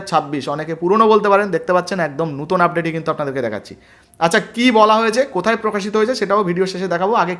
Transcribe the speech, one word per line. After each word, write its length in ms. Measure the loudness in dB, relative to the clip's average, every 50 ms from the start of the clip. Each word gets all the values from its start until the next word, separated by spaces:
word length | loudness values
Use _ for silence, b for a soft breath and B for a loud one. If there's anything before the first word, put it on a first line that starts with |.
| 0 0
ছাব্বিশ। 420 | -2 -2 0 0 -6 -6 -4 -4
অনেকে 260 | -6 -6 -4 -8 -6
পুরনো 320 | -4 0 0 4 4 6 6
বলতে 220 | 6 4 4 4
পারেন, 220 | 4 4 2 2
দেখতে 220 | -2 -4 0 2 0
পাচ্ছেন 260 | 0 2 0 -4 -2
একদম 300 | -2 -4 -2 -4 -4 -4
নতুন 320 | -4 -8 -4 -2 0 2
আপডেটই 300 | 2 2 0 -2 -4 -2
কিন্তু 200 | -4 -4 -4 -4
আপনাদেরকে 300 | -4 -4 -4 -6 -4 -4
দেখাচ্ছি। 340 | -4 -4 -4 -6 -10 -12 -20 -20 b b b b b b b b
আচ্ছা, 200 | -2 2 2 0
কি 320 | -2 -2 -4 2 2 4
বলা 240 | 6 6 6 6 4
হয়েছে, 300 | 4 2 0 0 0 -2
কোথায় 320 | 0 -2 -4 -2 0 -2 0
প্রকাশিত 380 | -2 -4 -4 -4 -6 -2 0
হয়েছে, 200 | 0 0 0 0
সেটাও 280 | -2 -2 0 0 0 0
ভিডিও 220 | 0 0 -2 -2
শেষে 220 | -2 -2 -6 -4 -4
দেখাবো। 260 | -2 -2 0 0 0
আগে 220 | 0 0 0 -2 -8